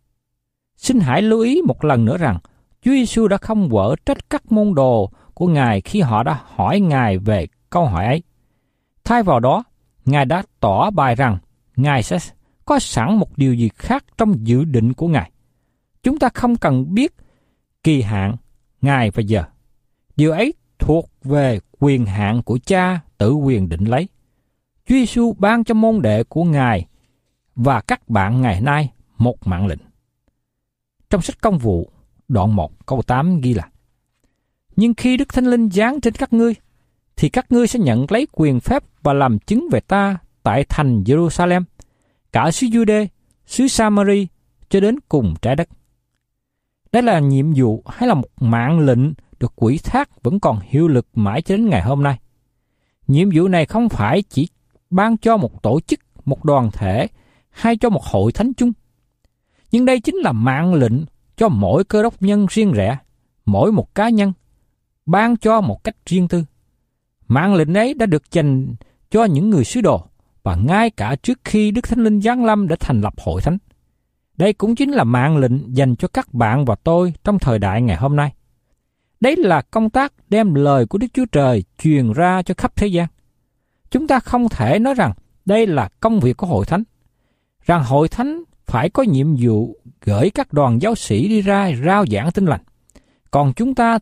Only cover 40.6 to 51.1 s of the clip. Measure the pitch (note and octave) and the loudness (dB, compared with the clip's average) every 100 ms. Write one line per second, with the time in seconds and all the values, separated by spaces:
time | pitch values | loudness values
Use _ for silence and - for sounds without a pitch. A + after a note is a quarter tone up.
40.6 | C#3+ - C#3 A2+ F#2+ D3+ E3+ - F3+ F3+ | -2 -2 0 0 2 2 0 0 0 0
41.6 | F3 _ _ _ _ _ _ A2+ D3+ - | -2 _ _ _ _ _ _ -2 -2 -2
42.6 | B3 A#3 G#3 G#3+ G3+ _ _ _ _ - | 0 2 2 0 -2 _ _ _ _ -2
43.6 | C4 - G#3+ G3+ G3+ G3+ F#3 _ _ _ | 0 0 2 2 2 0 -2 _ _ _
44.6 | - G3 G3+ C4+ _ D3 G2+ D#2+ A#2 C#3+ | -2 0 2 -2 _ -2 -2 -2 -2 -2
45.6 | E3+ - _ _ _ _ _ _ _ _ | -4 -10 _ _ _ _ _ _ _ _
46.6 | _ _ _ A#3 A#3+ E3+ C#3 C3+ D3+ C#3 | _ _ _ 0 2 2 2 2 2 2
47.6 | A#2+ A2 - - B3 E3+ - - A#2 A#2 | 2 0 -8 -4 0 0 -4 -4 0 0
48.6 | B2+ E3 C#3+ A#2+ D3 - _ - A#2 - | 2 2 2 2 0 -4 _ -8 -8 -2
49.6 | A2+ D#3 - B3 C#4+ _ D#3+ G3 D#3 G#2+ | 0 0 -2 -4 -4 _ -4 0 0 -2
50.6 | - C#3 E3 B2 - | -2 0 2 2 0